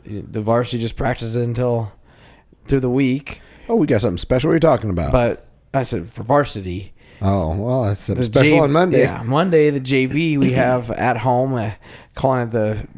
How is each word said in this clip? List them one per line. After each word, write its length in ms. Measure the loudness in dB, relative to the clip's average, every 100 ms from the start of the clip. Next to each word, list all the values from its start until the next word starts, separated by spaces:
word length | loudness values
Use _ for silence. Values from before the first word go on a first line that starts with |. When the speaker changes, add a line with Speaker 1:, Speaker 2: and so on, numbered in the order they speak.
| -14
Speaker 1:
the 360 | -12 -8 -6
varsity 400 | 0 0 0 -4
just 140 | -4 -4
practices 400 | -4 -4 -4 -2
until 560 | -2 -2 -2 -2 -4 -12 -20 -20 -20 -20 _ _ -2
through 120 | 0
the 80 | 2
week. 520 | 0 0 0 -6 -16 -18 -20 -2
Speaker 2:
Oh, 80 | 0
we 120 | 2
got 140 | 2
something 160 | 0 -2
special. 300 | -2 0 2
What 40 |
are 20 | 2
you 20 |
talking 320 | 4 2 0
about? 200 | -2 2
Speaker 1:
But 360 | 2 2 -2 -10 _ _
I 80 | -4
said 260 | -2 -6 -8
for 100 | -12
varsity. 720 | 0 2 2 -4 -8 -8 -10 -20 -20 -4
Speaker 2:
Oh, 340 | 0 0 0 -2
well, 340 | -2 0 0
it's 140 | -2
something 180 | -4 -2
Speaker 1:
The 40 | 0
Speaker 2:
special 320 | 4 4 4
Speaker 1:
J-, 20 |
Speaker 2:
on 120 | 4
Monday. 300 | 2 4 4
Speaker 1:
yeah, 220 | 2 -2
Monday, 460 | -2 0 2 4 4
the 80 | 0
J 260 | 0 0 0
V 320 | 0 0 2
we 140 | 2
<clears throat> 20 |
have 380 | 2 2 0 -2
at 260 | -2 -2 0
home, 380 | 0 0 0 -2
uh, 160 | -4 -8 -16 -20 -16
calling 300 | -4 0 0 -2
it 20 |
the, 360 | -2 -2 -2 -8